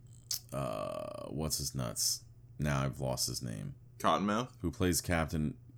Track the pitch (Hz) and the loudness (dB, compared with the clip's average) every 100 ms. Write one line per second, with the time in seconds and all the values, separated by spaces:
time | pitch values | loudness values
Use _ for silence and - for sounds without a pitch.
0 | - - - - - 67 64 52 50 50 | -20 -16 -6 -4 -4 -2 -2 -2 -4 -4
1 | 50 - 50 71 78 - 67 65 60 - | -6 -8 -6 -2 0 0 -2 -2 -2 0
2 | - - - - - - 73 69 67 64 | 0 0 -6 -20 -16 -2 2 2 2 0
3 | 65 64 - 60 62 53 50 - - - | -2 0 -2 -2 -4 -6 -8 -10 -16 0
4 | 101 78 101 107 127 - 85 - 90 80 | 4 6 4 2 0 -2 -2 4 4 4
5 | - 85 76 82 76 - - | 4 2 4 2 0 -2 -12